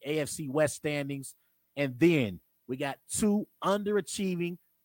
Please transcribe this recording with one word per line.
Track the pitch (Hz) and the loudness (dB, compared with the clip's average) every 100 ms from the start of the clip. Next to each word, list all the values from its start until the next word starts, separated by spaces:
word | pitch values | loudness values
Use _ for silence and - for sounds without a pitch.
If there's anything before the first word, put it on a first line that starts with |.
| 135 | -4
A | 156 | -2
F | 139 | -2
C | - 143 | -4 -2
West | 143 151 - | 2 2 2
standings. | 151 147 139 139 135 - _ _ _ 143 | -4 -4 -4 -6 -10 -16 _ _ _ -4
And | 143 123 | -4 4
then | 170 156 110 87 - _ - | 6 6 2 -2 -14 _ -10
we | 131 | -6
got | 143 123 _ | -6 -8 _
two | - 208 208 - _ | 0 2 2 -2 _
underachieving | 170 202 202 208 - - 190 175 175 180 _ _ | 0 0 0 -2 -2 -4 -2 -2 -4 -6 _ _